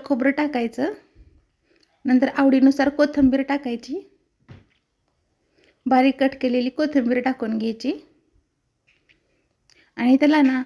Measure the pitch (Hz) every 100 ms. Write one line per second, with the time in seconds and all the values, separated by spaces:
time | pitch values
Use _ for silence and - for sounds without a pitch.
0 | 269 262 269 277 302 285 233 240 302 427
1 | _ _ _ _ _ _ _ _ _ _
2 | - 254 269 - 277 262 269 277 277 285
3 | 294 294 269 269 269 277 262 233 240 339
4 | 403 _ _ _ - - _ _ _ _
5 | _ _ _ _ _ _ _ _ 262 254
6 | 269 262 269 269 254 247 247 262 302 294
7 | 233 247 254 254 220 220 226 226 254 415
8 | - _ _ _ _ _ _ _ _ _
9 | _ _ _ _ _ _ _ _ _ -
10 | 240 262 294 302 262 262